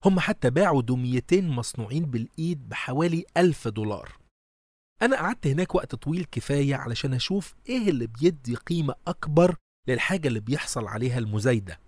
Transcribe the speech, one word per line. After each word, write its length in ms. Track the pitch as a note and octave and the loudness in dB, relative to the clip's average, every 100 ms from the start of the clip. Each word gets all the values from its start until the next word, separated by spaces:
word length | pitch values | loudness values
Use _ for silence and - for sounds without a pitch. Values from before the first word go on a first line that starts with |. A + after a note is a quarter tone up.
هم 160 | G3 F#3+ | 4 4
حتى 300 | - G#3+ E3+ | 2 2 2
باعوا 320 | D3 G3 D3 | 4 4 2
دميتين 640 | A#2 B2+ B2 B2 - F3+ F3+ | 2 0 0 -2 2 2 2
مصنوعين 560 | B2+ A2+ - G#2+ C3+ | -2 -4 -6 -6 -4
بالإيد 640 | E3 B2 A2+ - D#3+ E3 A#2+ | -2 -4 -6 -6 -4 -4 -6
بحوالي 560 | A2+ - C3+ E3+ E3 - - | -8 -4 0 2 0 -2 2
ألف 320 | F3+ D3 - | 4 4 -4
دولار. 500 | G#2 G#2+ G2 - - _ _ _ _ _ _ _ _ | -4 -4 -4 -8 -20 _ _ _ _ _ _ _ _
أنا 140 | A3+ C4+ | 2 2
قعدت 300 | E3 A#3+ D3+ | 0 -2 0
هناك 280 | C#3 F3+ | 0 0
وقت 200 | F#3 - | 0 -2
طويل 300 | - - E3 | -8 -4 -4
كفاية 500 | F3+ - - C#3+ C#3 | -4 -6 -2 0 2
علشان 400 | C#3 - A#2 C#3 | 0 -2 -4 -2
أشوف 400 | B2+ - G3 - - - | -2 0 -2 -4 -14 -4
إيه 200 | B3+ G#3 | 0 2
اللي 160 | C#3+ A#2 | 0 -2
بيدي 480 | A2+ D#3+ D#3+ A#2+ | 2 2 2 -6
قيمة 400 | A#2 - E3+ D3 - - | -6 -2 0 0 -2 -6
أكبر 500 | F3 - D3+ F3+ F3 _ _ - | -6 2 6 6 4 _ _ -2
للحاجة 400 | B2 - F#3+ D3 | -2 0 0 0
اللي 120 | A2+ | -2
بيحصل 460 | G#2 C#3 - - G#2+ | -2 -4 -2 -6 -4
عليها 320 | A2 B2+ B2 | -2 -2 -2
المزايدة. 640 | A2 G#2+ A2+ A#2+ G2 E2 | -2 0 2 2 0 -14